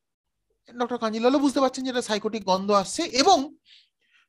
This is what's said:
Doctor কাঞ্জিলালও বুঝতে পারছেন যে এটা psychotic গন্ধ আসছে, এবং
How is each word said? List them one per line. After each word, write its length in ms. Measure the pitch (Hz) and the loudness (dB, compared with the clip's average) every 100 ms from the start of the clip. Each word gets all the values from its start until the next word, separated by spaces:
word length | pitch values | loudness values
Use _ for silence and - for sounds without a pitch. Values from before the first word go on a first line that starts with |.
| _ _ _ _ _ _ _ 240 | _ _ _ _ _ _ _ -8
Doctor 200 | 240 240 | -6 -4
কাঞ্জিলালও 420 | 226 220 240 285 | -4 0 2 2
বুঝতে 200 | 285 277 | 2 2
পারছেন 240 | 262 262 | 0 -2
যে 60 | 262 | -6
এটা 120 | 247 | -4
psychotic 420 | 233 208 214 220 | -2 -4 -4 -6
গন্ধ 280 | 190 190 196 | -2 0 2
আসছে, 320 | 202 190 - | 2 2 -4
এবং 520 | 339 247 320 339 294 - _ - _ _ _ _ | -4 2 4 4 2 -12 _ -20 _ _ _ _